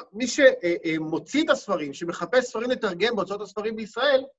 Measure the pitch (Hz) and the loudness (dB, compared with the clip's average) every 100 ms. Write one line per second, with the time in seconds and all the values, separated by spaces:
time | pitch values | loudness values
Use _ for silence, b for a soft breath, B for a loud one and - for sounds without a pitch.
0 | - 202 247 - 262 254 175 170 170 160 | -8 -6 -4 6 6 6 2 -2 -2 -4
1 | 156 156 - 277 311 277 - 180 147 139 | -2 -4 -2 0 2 0 0 -4 -4 -8
2 | 170 - 175 254 247 220 247 247 214 175 | -8 -6 0 0 0 -2 -4 -2 -2 0
3 | 220 240 185 202 202 - 214 220 214 226 | 0 0 -2 -6 -8 -6 -6 -6 -8 -2
4 | 277 262 269 | 2 2 2